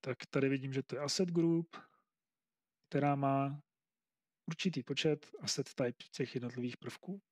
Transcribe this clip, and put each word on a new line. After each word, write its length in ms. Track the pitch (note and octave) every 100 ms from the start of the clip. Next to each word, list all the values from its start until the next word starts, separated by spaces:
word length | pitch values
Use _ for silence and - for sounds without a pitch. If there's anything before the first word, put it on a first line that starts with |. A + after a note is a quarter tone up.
tak 160 | - B2 -
tady 240 | C#3 C3+
vidím, 240 | C3+ C3+
že 100 | C3+
to 120 | - B2+
je 60 |
asset 280 | C#3+ - F3+
group, 480 | E3+ E3+ E3 E3+ - - _ _ _ _ _ _ _ _ _ _
která 260 | D3 C#3+ C#3+
má 460 | C#3 C#3 C#3 D3 _ _ _ _ _ _ _ _ -
určitý 340 | E3 F#3+ D#3+
počet 480 | B2 C#3+ D#3 D3+ - G#4
asset 340 | - - C3
type 180 | - - - -
těch 240 | - C3 C3
jednotlivých 420 | A#2+ B2 B2 A#2
prvků. 440 | B2+ - - G3+ _